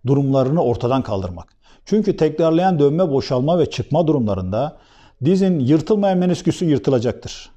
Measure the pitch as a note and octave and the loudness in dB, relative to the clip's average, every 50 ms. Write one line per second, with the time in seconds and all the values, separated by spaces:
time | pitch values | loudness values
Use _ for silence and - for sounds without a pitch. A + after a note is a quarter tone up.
0 | - B2 C#3 C#3 C#3 C3+ C3+ C3+ C3 C3 D3+ E3+ D3+ B2 A#2+ G2 - A#2+ C3 C3+ | 0 0 0 2 2 2 2 2 2 2 0 0 0 0 -2 -2 -2 -2 -2 -2
1 | - - G#2 G2 F#2 F2+ F2 E2+ - _ _ _ _ - - _ _ - G3+ G#3+ | -2 -4 -6 -4 -6 -6 -10 -12 -16 _ _ _ _ -20 -20 _ _ -2 0 0
2 | G#3+ F#3+ - - D#3+ D#3 D3+ D#3+ E3 D#3+ D#3+ E3 F#3 F#3+ F3+ D3 C#3+ C#3+ D3+ E3+ | 2 0 0 0 0 0 0 0 0 2 2 2 2 2 2 2 2 2 2 2
3 | F#3 D#3 C3+ C3+ - - C#3 B2 C3 D3+ F3+ F3 D3 - - - G#2+ - C#3+ D#3+ | 0 0 0 -2 -2 0 -2 0 0 0 2 0 0 -2 -2 -8 -6 -2 0 0
4 | F3 D#3 D3+ C#3+ A#2 G#2+ G2 F#2+ F#2 F#2 G2+ A2 C#3 D3+ - - _ _ _ - | 2 2 2 0 0 -2 -2 -4 -4 -4 -2 -2 -4 -4 -8 -14 _ _ _ -20
5 | - - _ _ B2+ D3+ F#3+ F#3 G3 F#3+ F3+ D3+ B2+ B2 D#3 E3 D#3 - A3 G3+ | -20 -20 _ _ 0 0 2 2 2 2 2 0 2 2 2 2 2 0 0 0
6 | G3+ G3 F#3+ F3+ F3+ F3+ F3 - - F3 - - F#3 D#3+ D3 B2 - D3+ C3+ A#2+ | 2 2 2 2 2 0 0 0 -2 -4 -2 0 0 0 0 0 2 0 0 0
7 | A2 B2 A2+ A#2 - - - - - - - | 0 -2 -4 -6 -12 -16 -16 -16 -18 -20 -20